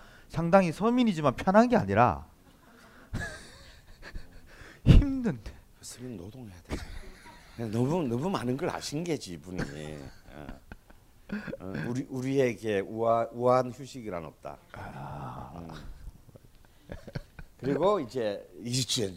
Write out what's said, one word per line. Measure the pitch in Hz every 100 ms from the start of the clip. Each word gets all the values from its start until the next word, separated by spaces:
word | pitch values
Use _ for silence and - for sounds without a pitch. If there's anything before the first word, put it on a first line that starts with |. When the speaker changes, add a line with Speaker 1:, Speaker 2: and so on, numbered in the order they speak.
| - - -
Speaker 1:
상당히 | - 170 196 175
서민이지만 | 143 220 247 233 160 147 -
편한 | - 202 240
게 | 226
아니라 | 95 101 120 71 - - - - - - - - -
<laughs> | - - - - - - - - - - - - - - - - - -
힘든데. | - 285 269 233 120 - - - -
Speaker 2:
서민 | - - 127 101
노동해야 | 95 127 110 87 -
돼. | - - - - - - - - - 113
너무, | 113 127 180
너무 | 135 120 180
많은 | 151 120 131
걸 | 165
아신 | 82 - 147
게지, | 175 139 95
이분이. | 82 80 90 71 73 76 73 67 - -
어. | 71 69 67 - - - - - - - 208 - -
어, | 92 95 120
우리, | 127 -
우리에게 | 131 131 135 127 107 110 98
우아-, | 98 110 113 117 113
우아한 | 120 123 127 123
휴식이란 | 117 135 131 107 87 76
없다. | - 71 71 -
Speaker 1:
아. | - - - 143 139 139 - - 82
Speaker 2:
음. | 82 - - - - - - - - - - - - - - - - - - -
그리고 | 127 139 180 208
이제 | 117 127 107 101 - 76
이게 | 117 127
진짜, | 127 - 98